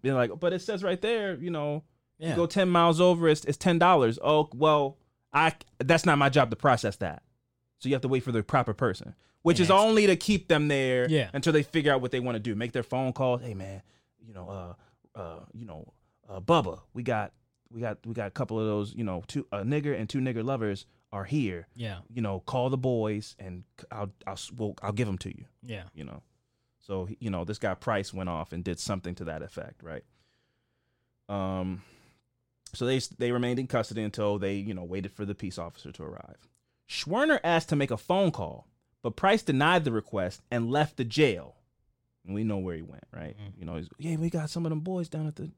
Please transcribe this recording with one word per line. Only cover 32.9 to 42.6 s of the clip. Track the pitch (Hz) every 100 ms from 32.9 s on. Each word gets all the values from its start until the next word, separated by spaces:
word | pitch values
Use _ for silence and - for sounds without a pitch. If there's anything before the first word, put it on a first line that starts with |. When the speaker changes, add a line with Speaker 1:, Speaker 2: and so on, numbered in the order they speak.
| 131
Speaker 1:
s-, | -
they | - 120
remained | 123 120 123
in | 131
custody | 127 110 110
until | 107 107 104 104
they, | 98 98
you | 101
know, | 92
waited | 87 95 92
for | - 101
the | 101
peace | 98 90
officer | 85 - -
to | -
arrive. | 76 - - - _ _ _ _ _
Schwerner | - - 202 302 294
asked | 160 165 -
to | 147
make | 139
a | 113
phone | - 185 190
call, | - 85 67 - _ _ _
but | 147 -
Price | 190 214
denied | - 135 147 180 147
the |
request | 113 - 104 90 - _
and | 120 117
left | 135 151 -
the | 120
jail. | 127 147 90 67 - _ _ _ _ _ _ 90
And | 101
we |
know | 110
where | 101